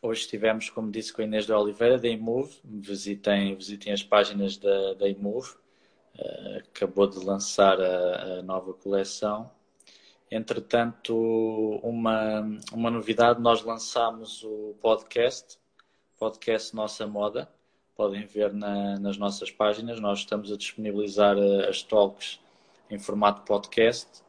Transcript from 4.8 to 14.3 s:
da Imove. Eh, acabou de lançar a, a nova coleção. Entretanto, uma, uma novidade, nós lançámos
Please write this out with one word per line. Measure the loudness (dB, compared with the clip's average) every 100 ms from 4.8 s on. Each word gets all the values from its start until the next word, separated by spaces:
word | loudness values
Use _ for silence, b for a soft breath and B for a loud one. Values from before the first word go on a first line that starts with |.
| 2
da | 0 0
Imove. | 0 -4 -6 -8 -18 _ b b b _ -12
Eh, | -10 -10 -10 -12 -14
acabou | -4 -2 4 2
de | 2
lançar | -4 -4 -4 4 6 6
a, | 2 2 0 -2 -4 -8
a |
nova | -6 -6 -6
coleção. | -10 -2 -2 -2 -4 -4 -4 -8 _ _ _ b b b b _
Entretanto, | -8 -4 -6 0 0 0 -6 -4 0 2 2 0 0 -2 -2
uma, | -4 -2 0 2 0 -2 -4 -8 -10
uma | -4 -2
novidade, | -2 -2 4 6 6
nós | 4 4
lançámos | 0 -8 -4 -2 -2 -2 -14